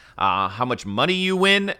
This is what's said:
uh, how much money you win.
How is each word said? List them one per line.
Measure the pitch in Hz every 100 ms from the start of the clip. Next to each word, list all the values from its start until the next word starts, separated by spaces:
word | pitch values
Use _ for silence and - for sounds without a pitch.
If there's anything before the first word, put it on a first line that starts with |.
| - -
uh, | 95 92 95
how | 101
much | 127 120 101
money | 101 156
you | 185 185 190
win. | 190 196 196